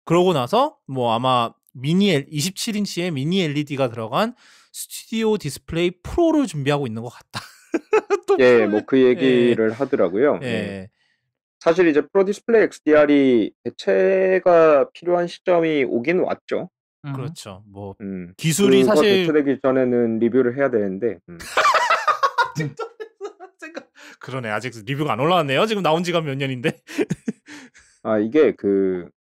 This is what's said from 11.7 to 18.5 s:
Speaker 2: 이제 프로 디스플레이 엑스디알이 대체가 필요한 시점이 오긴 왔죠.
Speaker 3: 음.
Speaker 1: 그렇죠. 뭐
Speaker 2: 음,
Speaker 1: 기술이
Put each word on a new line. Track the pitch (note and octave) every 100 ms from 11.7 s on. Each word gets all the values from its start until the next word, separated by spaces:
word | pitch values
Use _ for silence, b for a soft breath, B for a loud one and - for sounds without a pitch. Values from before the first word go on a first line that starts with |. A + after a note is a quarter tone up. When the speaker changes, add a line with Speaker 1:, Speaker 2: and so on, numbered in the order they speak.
| E3 F3
Speaker 2:
이제 | D3
프로 | C#3+ G3 G3
디스플레이 | G#3 - A3+
엑스디알이 | F#3+ - - D3+ D3 C#3+ C3+ A#2+ G2 _
대체가 | A#2+ - - G3 F#3+ F#3+ F#3+ F#3 F#3 E3+ D#3+ C#3+ B2
필요한 | - E3+ F3 F3
시점이 | - - F3 E3 D3+ C3
오긴 | A#2 B2 F3+
왔죠. | C3+ G2 - G2+ E3+ _ _ _ D3
Speaker 3:
음. |
Speaker 1:
그렇죠. | C3+ B2+ E3+ - F#2+ G#2+
뭐 | G2 G2+ G2
Speaker 2:
음, | G2+ F#2+ F2 -
Speaker 1:
기술이 | D#3+